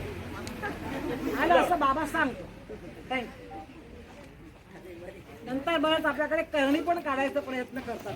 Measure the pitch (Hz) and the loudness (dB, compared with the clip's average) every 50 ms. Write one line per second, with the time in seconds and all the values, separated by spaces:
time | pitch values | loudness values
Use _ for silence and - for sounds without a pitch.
0 | - - - - - - - - - - - - 415 403 - - - 302 269 277 | -4 -6 -8 -8 -8 -8 -8 -8 -8 -8 -8 -6 -6 -6 -6 -6 -6 -6 -4 -4
1 | 294 339 240 262 254 - - 254 294 339 349 320 277 - 359 302 285 269 269 311 | -4 -4 -4 -2 -2 -2 2 2 6 6 8 8 8 6 4 4 4 4 4 2
2 | 311 - - 320 302 262 220 - - - - - - - 214 - 175 160 - - | 0 0 2 2 2 2 0 -4 -10 -12 -12 -14 -12 -12 -12 -12 -12 -14 -14 -14
3 | - - 254 254 226 - - - - - 156 - - - - - 285 - - - | -6 -4 -4 -4 -4 -6 -10 -14 -14 -12 -12 -12 -12 -14 -16 -18 -16 -16 -16 -16
4 | - - - - - - - - - - - - - - - 165 170 185 175 170 | -16 -16 -18 -18 -18 -18 -18 -18 -18 -18 -18 -20 -20 -18 -18 -16 -16 -14 -14 -12
5 | 175 190 - 185 - - - - - 233 254 277 277 339 330 311 285 311 320 311 | -12 -12 -14 -14 -16 -16 -16 -14 -6 -4 -4 0 2 2 4 4 6 6 6 6
6 | 302 302 269 262 302 277 311 330 311 - - 294 269 269 285 320 294 339 339 339 | 4 2 4 2 2 2 2 2 2 2 2 4 6 6 6 4 4 4 2 2
7 | 330 302 269 269 277 269 269 285 277 262 262 254 247 - 247 262 247 233 226 180 | 2 0 2 2 2 2 2 0 -2 0 -4 -4 -4 -4 -6 -8 -6 -4 -6 -6
8 | - 202 190 | -6 -6 -6